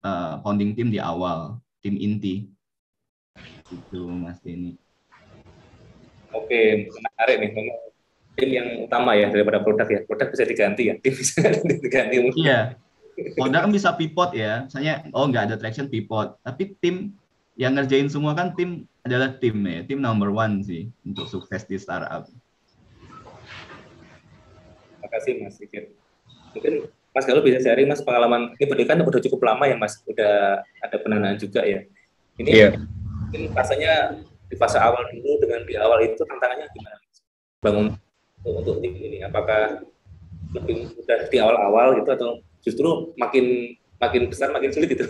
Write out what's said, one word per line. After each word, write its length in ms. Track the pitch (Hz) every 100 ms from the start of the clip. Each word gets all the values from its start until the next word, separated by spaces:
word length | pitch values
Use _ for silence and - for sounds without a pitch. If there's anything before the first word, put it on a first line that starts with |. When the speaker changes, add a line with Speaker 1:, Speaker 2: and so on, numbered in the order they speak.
Speaker 1:
eh, 320 | 98 90 85 71
founding 320 | 104 104 101
team 160 | 107 120
di 100 | 104
awal, 580 | - 85 90 82 80 117 _ _
tim 160 | 101 101
inti. 520 | 104 107 101 92 104 _ _ _ _ _ _ _ _ - - - _
Gitu, 320 | 87 - 90 90
Mas 320 | 87 85 90
Denny. 340 | 87 85 87 - _ _ _ _ _ - - - _ - - - - _ _
Speaker 2:
Oke, 600 | 113 - 120 110 107 101
menarik 460 | - - - 117 110
nih. 120 | 104
Memang 260 | 110 107 - - _ _ _ _ -
tim 120 | 135
yang 180 | 127 123 117 113
utama 280 | 123 123
ya 140 | 104 104
daripada 300 | 104 101 98
produk 260 | 104 107 107
ya. 100 | 98 -
Produk 220 | 107 -
bisa 140 | - 117
diganti 380 | 117 143 - 113
ya, 60 | -
tim 160 | 131
bisa 240 | 131 127 - 175 165
<laughs> 240 | 165 135 127
diganti 300 | 131 110 123
mungkin. 220 | 123 151
Speaker 1:
Iya. 180 | 151 127 123 - _ _ - - - -
Produk 240 | 131 156 196
kan 40 |
bisa 160 | 202 190
pivot 380 | - 156 180 180
ya. 340 | 131 107 113 135
Misalnya, 380 | 135 151 147 143
oh, 140 | 131 143
nggak 240 | 117 107
ada 40 | 107
traction, 300 | 110 113 135
pivot. 520 | 123 - 110 104 -
Tapi 320 | 127 127 196 -
tim 340 | 175 180 202 - _ _ _ -
yang 160 | 131 139
ngerjain 320 | 135 135 143
semua 240 | 147 151
kan 220 | 151 180 -
tim 320 | 180 170 - _
adalah 320 | 123 123 131 127
tim 220 | 120 107 98
ya. 160 | 82
Tim 160 | - 139
number 320 | 131 107 101
one 320 | 104 110 98
sih 240 | 98 82 110 -
untuk 240 | - 98 -
sukses 400 | 95 - 98 -
di 80 | 95
startup. 500 | - 90 80 82 - - _ _ _ _ _ _ 1077 - - - - - - - - - - - _ - - - - - _ -
Speaker 2:
Makasih 400 | - 113 - 113
Mas 120 | 101 -
Sigit. 340 | 104 104 - _ _ _ _ - - -
Mungkin 320 | - 147 - _ _
Mas 140 | 135 131
Galuh 180 | 139
bisa 160 | 143 127
sharing 300 | 127 120 143
Mas 120 | 147 -
pengalaman, 480 | 120 120 120 120 -
ini 100 | 139
berarti 160 | 131 120
kan 140 | 156
udah 200 | - 120
cukup 200 | - -
lama 220 | 117 110 143
ya 100 | 117
Mas, 240 | 104 - -
udah 560 | 113 104 104 101 98
ada 340 | - _ - 107
pendanaan 340 | - 107 98 98
juga 300 | 104 120 104
ya. 180 | 98 - _ _ _ _ -
Ini 100 | 123
Speaker 3:
Iya. 200 | 110 101 - - - - - -
Speaker 2:
mungkin 140 | - -
rasanya 640 | 131 123 139 156 156 - - - _ -
di 60 | -
fase 220 | 117 120
awal 260 | 113 123 117
dulu 240 | 117 135 147
dengan 240 | 117 117 -
di 100 | 107
awal 240 | 110 113
itu 200 | 110 - -
tantangannya 400 | 135 123 127 -
gimana 240 | - 107 -
Mas? 200 | _ _ _ _ _ _
Bangun 240 | 110 104 107 110 _ _ _ _
untuk, 140 | 95 107
untuk 120 | - -
tim 140 | - 95
ini 240 | 107 101
apakah 600 | 95 107 107 107 107 - - _ _ - - - - -
lebih 400 | - 113 - -
mudah 240 | - 117 -
di 80 | 127
awal-awal 600 | 107 117 101 110 127 120
gitu 100 | -
atau 200 | 131 120 117 _ _
justru 240 | - - 156 165 165 -
makin, 600 | 120 135 123 123 120 - _ _
makin 260 | 120 123 120
besar 240 | - 135
makin 220 | - 135
sulit 160 | 147 151
gitu? 160 | 127